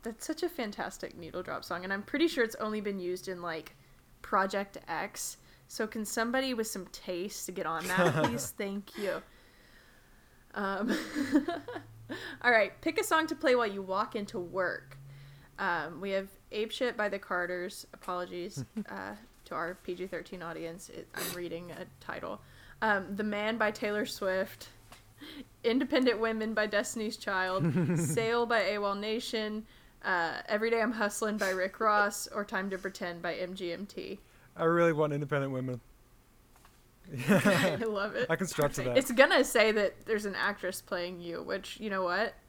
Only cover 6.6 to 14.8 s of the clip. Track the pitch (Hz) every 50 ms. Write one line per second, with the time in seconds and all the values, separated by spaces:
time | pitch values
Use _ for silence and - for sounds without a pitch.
6.6 | 220 220 - 202 180 - - - - - 185 170 180 208 - - - - 180 185
7.6 | 175 156 165 160 160 185 180 190 180 170 147 160 151 - 233 120 - - - -
8.6 | 214 196 196 202 196 - - - 208 190 165 180 - - - - - - - -
9.6 | - - - - - - - - - - - - - - - - - - - -
10.6 | 208 196 196 190 214 247 - 311 311 - - 302 285 - - 302 269 - 339 330
11.6 | - - 494 339 - - - - - - 311 - - - - 262 - 240 240 226
12.6 | 202 196 - - - 330 320 - 415 - 359 320 320 320 320 - - 320 247 247
13.6 | 240 214 196 196 196 185 185 190 214 - - 226 202 196 - 214 175 170 - 190
14.6 | 185 170 - -